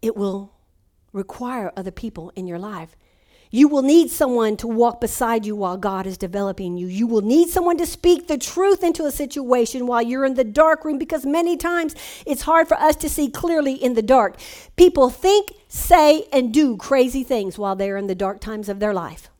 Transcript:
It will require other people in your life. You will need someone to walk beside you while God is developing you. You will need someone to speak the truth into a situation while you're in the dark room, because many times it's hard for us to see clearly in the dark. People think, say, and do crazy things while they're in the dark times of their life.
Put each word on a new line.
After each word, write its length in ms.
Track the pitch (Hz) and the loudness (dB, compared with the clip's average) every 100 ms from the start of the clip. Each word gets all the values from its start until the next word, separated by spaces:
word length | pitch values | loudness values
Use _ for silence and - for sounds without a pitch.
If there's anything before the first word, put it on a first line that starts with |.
It 120 | 220 | -4
will 380 | 208 202 196 196 _ _ _ _ _ _ | -4 -4 -6 -12 _ _ _ _ _ _
require 600 | 202 190 - 247 254 190 | -12 -12 -10 -8 -6 -8
other 160 | - 190 | -8 -12
people 420 | - 226 185 160 - | -10 -12 -12 -16 -12
in 100 | 185 | -10
your 120 | 170 | -10
life. 380 | 202 196 165 _ _ _ _ _ _ | -10 -14 -16 _ _ _ _ _ _
You 160 | 220 294 | 4 6
will 140 | 285 | 6
need 300 | 269 320 339 | 6 6 4
someone 480 | - 277 247 220 214 | 0 0 2 0 -2
to 100 | 226 | -4
walk 320 | 226 233 233 | 2 2 2
beside 460 | 226 - 233 233 214 | -6 -4 -2 -2 -4
you 100 | 208 | -4
while 220 | 190 185 | -4 -4
God 280 | 196 190 190 | -4 -4 -6
is 120 | 180 | -8
developing 580 | 185 196 196 190 185 180 | -8 -4 -4 -4 -8 -6
you. 100 | 180 | -6
You 200 | 185 233 | -4 0
will 160 | 226 | 0
need 260 | 208 277 339 | 2 4 4
someone 300 | 381 349 339 | 2 0 0
to 80 | 349 | -2
speak 420 | - 349 349 - | 0 2 2 2
the 80 | 294 | -6
truth 480 | - - 381 392 | -4 0 2 2
into 220 | 349 330 302 | 2 0 -4
a 40 | |
situation 760 | - 285 - 254 254 262 262 247 | -4 -8 -8 0 0 0 -2 -2
while 160 | 240 | -2
you're 240 | 233 254 269 | 0 0 -2
in 80 | |
the 100 | 262 | 0
dark 400 | 240 208 320 311 | -2 4 4 4
room, 140 | 311 285 | -2 -6
because 260 | 311 311 | -4 -4
many 320 | 262 311 339 339 | -2 0 0 -2
times 380 | 339 349 320 - - - - | -2 -2 -4 -8 -18 -16 -6
it's 160 | 269 | -6
hard 260 | - 330 320 | 2 2 4
for 80 | - | 2
us 180 | 311 320 | 2 0
to 120 | 311 | -4
see 220 | - 285 | -4 -4
clearly 420 | - 349 320 285 | -4 -2 0 0
in 220 | 269 247 | -2 -2
the 80 | 233 | 0
dark. 340 | 214 262 202 - - - - - | 4 4 4 -2 -20 -20 -18 6
People 320 | 359 330 254 | 6 6 2
think, 460 | 254 370 415 403 - _ | 2 2 2 0 -12 _
say, 600 | - - 339 302 302 - | -10 4 6 6 4 2
and 220 | 277 247 | -2 0
do 240 | 226 294 214 | 2 2 0
crazy 480 | - 277 254 269 | -2 2 2 0
things 340 | 254 247 196 180 | -4 -4 -4 -6
while 160 | 202 | -6
they're 220 | 190 196 196 | -4 -4 -4
in 100 | 202 | -6
the 80 | |
dark 280 | 185 196 202 | -4 -4 -6
times 260 | - 214 202 | -10 -10 -8
of 120 | 196 | -4
their 120 | 208 | -2
life. 380 | 196 160 85 - _ | -2 -6 -14 -20 _